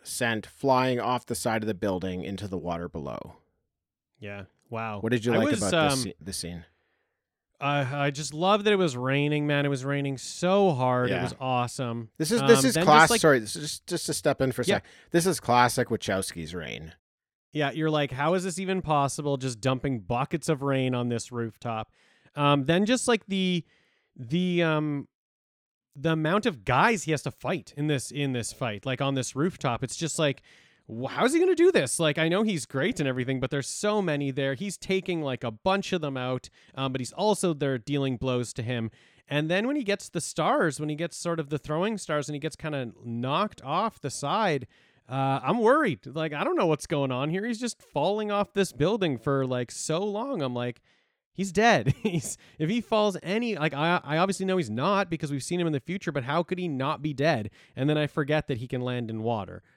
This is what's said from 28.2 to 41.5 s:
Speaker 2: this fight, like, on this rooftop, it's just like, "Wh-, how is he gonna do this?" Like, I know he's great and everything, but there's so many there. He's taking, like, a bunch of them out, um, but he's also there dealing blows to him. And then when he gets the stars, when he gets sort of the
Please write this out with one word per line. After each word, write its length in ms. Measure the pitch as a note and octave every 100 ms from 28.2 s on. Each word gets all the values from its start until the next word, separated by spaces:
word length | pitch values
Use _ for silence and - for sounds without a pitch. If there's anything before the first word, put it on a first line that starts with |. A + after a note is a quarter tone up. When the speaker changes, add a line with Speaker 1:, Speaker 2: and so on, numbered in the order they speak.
| C#3
Speaker 2:
this 180 | B2+ G#2+
fight, 320 | - B2 G#2
like, 160 | C3+ B2+
on 140 | C#3
this 200 | C3+ A#2+
rooftop, 480 | B2+ F3 - C3+ A#2
it's 140 | C3 -
just 220 | D#3+ -
like, 240 | D3+ - _ - _ _ -
"Wh-, 200 | A2+ C3
how 140 | -
is 80 | A#3+
he 80 | D#4+
gonna 140 | F#4
do 180 | D#4+ F4
this?" 260 | A3+ C3 -
Like, 200 | D#3+ D3
I 100 | D#3+
know 140 | F#3
he's 240 | A3 E3 -
great 340 | C3+ F3+ B3
and 80 | C#3
everything, 320 | B2+ B2 C3
but 100 | B2+
there's 160 | C#3+ -
so 360 | - G#3 G#3+
many 280 | F3+ D3 C#3+
there. 220 | C3 C3+
He's 240 | C3 G3 -
taking, 460 | - F#3+ F#3 E3+
like, 200 | C#3+ B2
a 80 | A#2+
bunch 440 | A2 F#3+ G3 -
of 80 | F3+
them 160 | C#3+ C3+
out, 320 | B2+ B2+ - _ _
um, 180 | - C3+
but 80 | C3
he's 120 | A#2+
also 400 | - G#3 G3+ F#3
there 240 | D3 C#3+ B2+
dealing 400 | - C#3+ C3+ B2
blows 340 | C3 B2 A#2+
to 100 | -
him. 280 | A2+ A#2+ A2+ - _ _ _
And 240 | D3 D#3
then 160 | F#3 A#3+
when 80 | D4
he 80 |
gets 260 | G3 G3+ -
the 100 | E3+
stars, 580 | - - E3 C#4+ E3+ C#3+
when 120 | D3
he 40 | D3+
gets 200 | E3 -
sort 240 | F3 E3
of 80 |
the 100 | C#3+